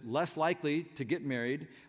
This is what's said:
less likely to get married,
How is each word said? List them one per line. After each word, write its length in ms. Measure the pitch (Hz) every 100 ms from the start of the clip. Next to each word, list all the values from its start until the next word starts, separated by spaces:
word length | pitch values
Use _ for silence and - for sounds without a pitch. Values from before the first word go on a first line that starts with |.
| 120
less 300 | 131 165 160
likely 480 | 160 175 151 151
to 200 | 165 -
get 200 | 117 175
married, 420 | 143 123 120 147 160 -